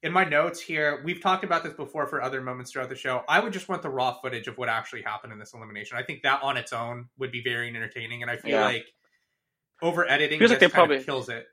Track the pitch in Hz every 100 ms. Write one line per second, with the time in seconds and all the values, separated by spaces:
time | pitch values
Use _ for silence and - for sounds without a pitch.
0 | 160 180 185 147 170 170 - 156 151 143
1 | 143 175 190 185 196 170 165 - 143 156
2 | 139 147 123 135 127 127 127 135 127 127
3 | 135 127 - 160 226 190 - 180 156 131
4 | 127 127 131 120 110 117 120 113 113 117
5 | 107 104 117 107 104 117 110 107 107 123
6 | 123 139 139 135 135 127 117 117 117 120
7 | 123 _ 131 120 120 120 120 117 110 -
8 | 113 120 120 117 - 110 104 117 - _
9 | _ _ _ _ _ _ _ _ 165 165
10 | 143 143 151 151 226 226 175 - 165 139
11 | 131 135 123 113 -